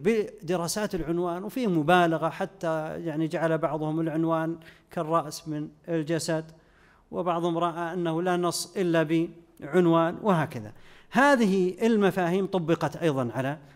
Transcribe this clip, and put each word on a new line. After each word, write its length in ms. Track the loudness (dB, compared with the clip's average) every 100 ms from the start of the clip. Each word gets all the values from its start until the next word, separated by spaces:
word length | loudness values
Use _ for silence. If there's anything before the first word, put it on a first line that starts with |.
بدراسات 920 | 0 0 -2 -6 -4 -4 -2 -4 -4 -4
العنوان، 480 | -2 -2 -2 -4
وفيه 240 | -6 -4 0
مبالغة 640 | 2 4 4 4 2 -2
حتى 720 | -4 -8 -6 -4 -4 -4 -6 -6
يعني 220 | -4 -4
جعل 300 | -2 0 0
بعضهم 420 | -2 -2 -2 -2
العنوان 580 | -2 0 0 0 -2 -6 -12 -20 _
كالرأس 560 | -8 -2 -2 -2 -8 -8
من 220 | -8 -8 -12 -6
الجسد، 640 | -4 -2 -2 -2 -4 -6 -16 _ _ _ _ -10
وبعضهم 460 | -4 -2 0 0 0
رأى 360 | -2 -2 -6
أنه 280 | -4 -2 -2
لا 160 | 0 0
نص 400 | 0 -4 -6 -2
إلا 500 | 0 2 2 0 -2 -8 -20 -16
بعنوان، 580 | 0 4 6 4 2 0
وهكذا. 520 | 0 0 0 -6 -12 -16 -20 -20 _
هذه 760 | 4 6 6 4 4 0 2 2
المفاهيم 600 | 4 4 2 0 0 0
طبقت 480 | -2 0 0 0 0
أيضا 360 | 0 0 -2
على 260 | -2 -4 -6 -12